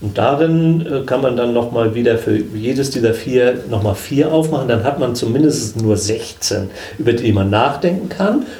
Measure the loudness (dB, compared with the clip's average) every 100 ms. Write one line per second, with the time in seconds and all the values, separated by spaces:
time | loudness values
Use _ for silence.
0 | -6 0 2 2 2 4 2 2 0 -4
1 | -2 0 0 0 0 0 0 0 0 2
2 | 2 2 2 0 -2 -4 -2 -2 -2 0
3 | 0 0 0 2 4 0 -2 -2 0 -2
4 | -2 0 2 2 0 -2 0 0 0 0
5 | -2 -2 0 2 2 2 -4 -2 0 2
6 | 0 -4 -6 -8 -4 -4 -4 -10 -12 -4
7 | 0 0 2 2 2 2 2 0 -2 -2
8 | -4 -2 0 0 -2